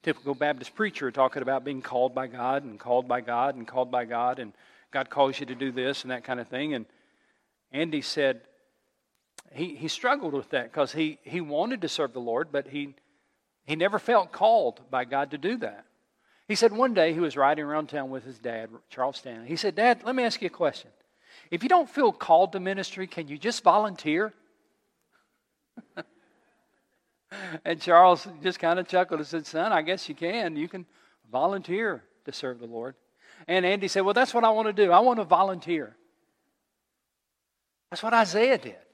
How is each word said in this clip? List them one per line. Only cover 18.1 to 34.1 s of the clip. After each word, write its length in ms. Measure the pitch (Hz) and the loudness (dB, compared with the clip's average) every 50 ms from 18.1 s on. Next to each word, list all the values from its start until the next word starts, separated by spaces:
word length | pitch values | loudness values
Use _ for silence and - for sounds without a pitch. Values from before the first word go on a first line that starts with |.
with 140 | 135 131 113 | -10 -12 -12
his 140 | 135 127 113 | -14 -20 -10
dad, 300 | - 123 113 110 113 110 113 117 _ _ | -10 -8 -8 -8 -10 -12 -16 -20 _ _
Charles 260 | - 131 127 139 135 | -6 -4 -4 -2 -2
Stanley. 320 | - - 131 117 113 117 123 | -6 -14 -14 -14 -14 -10 -8
He 80 | 165 | -8
said, 180 | 160 - 202 160 | -2 -2 -2 0
"Dad, 280 | 180 220 247 240 233 - | 4 4 4 4 2 0
let 100 | 233 254 | -4 -2
me 100 | 262 247 | 0 0
ask 160 | 233 - - | -2 -2 -2
you 40 | 185 | -6
a 40 | 175 | -8
question. 400 | - - 175 147 123 - - - _ _ _ _ _ _ _ _ - - - _ | -2 0 0 0 0 -4 -18 -20 _ _ _ _ _ _ _ _ -20 -20 -12 _
If 120 | 170 170 | -8 -4
you 60 | 214 269 | 2 4
don't 200 | 359 359 311 - | 4 4 4 2
feel 240 | - 285 277 220 | 0 2 2 2
called 400 | - - - - 165 165 190 190 | 2 0 4 6 6 6 6 4
to 80 | 175 196 | 0 -6
ministry, 460 | 180 190 196 196 185 - - 190 190 | -4 -4 -4 -4 -6 -8 -8 -10 -10
can 200 | 185 - 170 160 139 | -10 -10 -12 -10 -10
you 100 | 143 151 | -12 -6
just 240 | 156 220 226 - | -6 -6 -6 2
volunteer?" 720 | - 180 170 208 214 208 185 147 - 156 151 170 208 220 - _ _ _ _ _ _ _ _ _ _ _ _ _ _ _ _ _ _ _ _ _ _ _ _ _ _ _ _ - - _ _ | 4 4 6 6 2 -2 -6 -6 -4 -2 0 0 -2 -4 -6 _ _ _ _ _ _ _ _ _ _ _ _ _ _ _ _ _ _ _ _ _ _ _ _ _ _ _ _ -20 -20 _ _
<laughs> 180 | - - _ _ _ _ _ _ _ _ _ _ _ _ _ _ _ _ _ _ _ _ _ _ _ _ _ - 202 196 180 156 160 _ | -18 -18 _ _ _ _ _ _ _ _ _ _ _ _ _ _ _ _ _ _ _ _ _ _ _ _ _ -16 -14 -12 -10 -10 -8 _
And 160 | - 165 156 | -6 -6 -4
Charles 460 | - 175 170 170 180 185 175 143 - 202 170 151 | 0 6 8 10 10 10 8 6 0 -14 -18 -6
just 160 | 147 185 175 - | -6 -6 -4 -2
kinda 240 | - 165 170 180 180 | 0 0 0 0 -2
chuckled 360 | - - 180 180 180 175 156 | 0 2 2 2 2 -2 -6
and 60 | 151 | -6
said, 200 | 143 - 165 147 | -6 -8 -8 -8
"Son, 260 | - - 160 175 220 | -6 -4 -4 0 2
I 100 | 214 165 | 0 0
guess 260 | 156 160 185 180 - - | 0 0 -4 -6 -6 -12
you 60 | 151 | -10
can. 420 | - 170 170 202 233 214 170 160 | -6 -6 -4 -4 -4 -4 -4 -4
You 120 | 147 156 175 | -6 -6 -8
can 180 | - 190 175 _ _ _ _ _ _ _ _ 113 | -8 -14 -16 _ _ _ _ _ _ _ _ _
volunteer 760 | 110 127 147 175 196 196 - - 175 202 226 214 170 117 _ _ _ _ _ | -2 0 0 0 0 -2 -6 -6 -4 -2 -2 -4 -4 -6 _ _ _ _ _
to 80 | - | -14
serve 260 | 139 - - 131 123 117 | -12 -8 -8 -8 -8 -10
the 80 | 120 | -14
Lord." 300 | 117 117 113 117 131 131 _ _ _ _ _ _ - - - 160 | -12 -10 -10 -10 -10 -12 _ _ _ _ _ _ -20 -20 -20 -6
And 200 | - 170 185 180 | -2 0 2 2
Andy 220 | 180 196 208 190 190 | 2 0 0 -2 0
said, 140 | - 196 | 0 2
"Well, 120 | 190 196 | 2 4